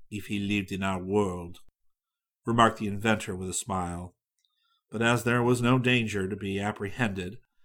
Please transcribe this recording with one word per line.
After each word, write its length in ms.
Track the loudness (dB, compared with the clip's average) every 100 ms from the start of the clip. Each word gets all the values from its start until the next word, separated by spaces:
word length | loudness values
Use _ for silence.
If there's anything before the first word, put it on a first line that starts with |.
| -12
if 180 | -12 -6
he 120 | -4
lived 320 | 0 0 -2
in 100 | -4
our 220 | -4 -4
world," 560 | 0 0 0 -2 -10 -14 -20 _ _ _ _ _ _ _ 0
remarked 340 | 6 6 4
the 80 | -4
inventor 480 | 0 2 2 0 -6
with 140 | -6
a 40 |
smile. 640 | -6 -4 -4 -4 -6 -10 -16 _ _ _ _ _ _ _
But 120 | 0
as 220 | 2 2
there 200 | 2 2
was 180 | 4 4
no 160 | 4 4
danger 500 | 4 2 2 -2 -4
to 100 | -4
be 220 | -4 -2
apprehended, 800 | -2 -4 -8 -2 -2 -2 -6 -10 -18 _